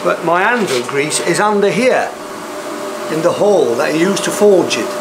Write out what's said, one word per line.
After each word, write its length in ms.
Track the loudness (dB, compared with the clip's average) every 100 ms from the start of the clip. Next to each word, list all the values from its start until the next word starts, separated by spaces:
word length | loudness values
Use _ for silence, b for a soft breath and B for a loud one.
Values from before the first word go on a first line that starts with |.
but 200 | -2 -2
my 180 | 0 2
anvil 420 | 2 0 0 -2 -2
grease 320 | -2 -2 -2
is 180 | -2 0
under 300 | 2 2 2
here, 420 | 2 2 2 -2 -8 -14 -12 -12 -12 -10 -10 -10 -8 -6
in 100 | -2
the 100 | 0
hole 440 | 2 2 4 2
that 180 | 0 0
I 40 | 2
used 260 | 0 0
to 60 | -2
forge 460 | 2 4 4 2 -2
it. 120 | -4 -6